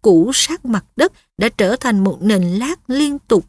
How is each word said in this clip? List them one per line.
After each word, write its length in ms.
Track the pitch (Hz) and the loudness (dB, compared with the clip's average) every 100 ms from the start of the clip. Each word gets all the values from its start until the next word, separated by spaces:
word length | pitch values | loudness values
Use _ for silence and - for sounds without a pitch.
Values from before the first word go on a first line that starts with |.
cũ 280 | 220 170 202 | 4 4 4
sát 300 | 262 - 330 | 0 -4 -6
mặt 200 | 247 208 - - | -4 -4 -4 -2
đất 160 | 349 - _ - | -2 -2 _ -6
đã 100 | 220 | -4
trở 280 | - 190 254 | 0 -2 -2
thành 280 | 247 202 | -2 0
một 180 | 196 147 | 0 -2
nền 200 | 196 202 | 0 0
lát 480 | 175 190 262 370 - | 0 -2 -4 -6 -4
liên 280 | 262 294 285 | -2 -2 -4
tục 280 | - - | -2 -2